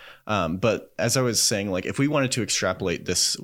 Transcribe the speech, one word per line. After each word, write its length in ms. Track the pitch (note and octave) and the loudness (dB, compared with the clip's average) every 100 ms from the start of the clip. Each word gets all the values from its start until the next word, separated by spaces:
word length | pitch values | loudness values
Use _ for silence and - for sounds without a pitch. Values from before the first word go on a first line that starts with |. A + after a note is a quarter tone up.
| - - - | -20 -14 -4
Um, 300 | G#2 E2 F#2 | 0 0 0
but 360 | A2 F#2+ - - | 2 0 -4 -2
as 180 | A#2 C3 | 0 2
I 60 | |
was 200 | B2 G#2 | 2 2
saying, 300 | - G#2 G2+ | 0 0 0
like, 140 | F#2 F#2 | -2 -2
if 120 | G2 | 0
we 80 | C#3+ | 2
wanted 220 | D3 B2+ | 2 0
to 100 | B2 | 0
extrapolate 640 | G2+ - F#2+ F#2+ F#2 D#2+ - | -2 0 0 0 -2 -2 -2
this, 320 | F2 - - | 0 0 -2